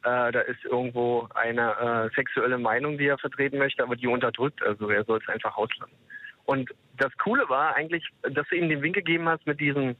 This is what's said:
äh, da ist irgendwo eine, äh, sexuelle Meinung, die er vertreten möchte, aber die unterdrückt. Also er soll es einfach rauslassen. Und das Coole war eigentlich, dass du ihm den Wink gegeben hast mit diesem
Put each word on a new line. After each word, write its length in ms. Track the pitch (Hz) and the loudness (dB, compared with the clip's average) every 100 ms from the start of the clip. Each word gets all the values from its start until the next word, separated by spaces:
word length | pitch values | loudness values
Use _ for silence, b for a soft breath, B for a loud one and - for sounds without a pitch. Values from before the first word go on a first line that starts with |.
äh, 280 | 120 123 120 | 2 2 2
da 80 | 120 | 0
ist 240 | 113 123 - | -2 -4 -2
irgendwo 640 | 123 127 120 120 120 117 - | -2 -2 0 2 0 -2 -2
eine, 720 | 117 120 117 107 117 117 113 | 0 2 0 2 0 0 0
äh, 60 | - | -2
sexuelle 420 | 131 - 123 127 | -2 0 0 2
Meinung, 400 | 120 113 147 147 | 0 0 0 0
die 80 | 143 | 0
er 140 | 139 | 0
vertreten 400 | - - 139 139 | -2 -2 -2 2
möchte, 240 | 139 - | 0 0
aber 120 | 123 120 | -2 0
die 120 | 123 | 0
unterdrückt. 560 | 123 120 113 135 - | 2 0 0 -2 0
Also 260 | - 104 107 | -2 0 0
er 140 | 104 | 0
soll 160 | 107 110 | 2 0
es 80 | - | 0
einfach 240 | 113 107 104 | -4 -4 -2
rauslassen. 380 | 110 - - _ _ B B B - | -2 -2 -8 _ _ B B B -2
Und 260 | 135 127 - _ - | -2 -2 -10 _ -2
das 180 | 135 - | -2 0
Coole 280 | - 254 208 | 2 2 4
war 280 | 131 156 139 | 2 2 2
eigentlich, 280 | 160 170 - _ | 0 -4 -6 _
dass 240 | - 139 143 | -4 -2 0
du 60 | 170 | 0
ihm 120 | 170 | 2
den 140 | 151 | 2
Wink 140 | 147 196 | 2 0
gegeben 340 | 170 170 165 | 0 0 2
hast 160 | 165 - | 0 -2
mit 140 | 143 | 0
diesem 360 | 147 143 131 123 | 0 2 0 -2